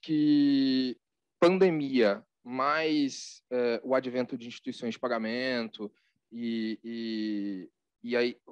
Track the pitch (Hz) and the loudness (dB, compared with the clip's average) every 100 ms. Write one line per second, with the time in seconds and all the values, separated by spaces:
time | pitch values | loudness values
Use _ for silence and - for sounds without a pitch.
0 | - 156 151 147 143 139 135 131 131 117 | -2 2 4 6 6 4 2 2 0 -4
1 | _ _ _ _ 170 185 190 160 139 131 | _ _ _ _ 4 6 4 2 0 4
2 | 107 101 - _ 120 127 139 151 160 151 | 4 2 -4 _ -10 -2 0 0 2 2
3 | 139 - - - _ 123 120 113 123 131 | 0 -4 -12 -18 _ -2 0 -2 0 0
4 | 131 123 120 127 120 - - 120 120 110 | 0 -2 -4 -6 -10 -12 -12 -8 -8 -6
5 | 123 117 110 120 131 123 113 - 104 - | -4 -4 -2 -4 -2 -4 -4 -8 -12 -12
6 | _ _ _ 117 117 113 110 107 117 117 | _ _ _ -8 -4 -4 -4 -6 -8 -8
7 | 113 110 107 104 101 95 85 _ _ _ | -6 -4 -4 -2 -4 -6 -10 _ _ _
8 | 117 120 123 120 - | -4 0 0 -4 -14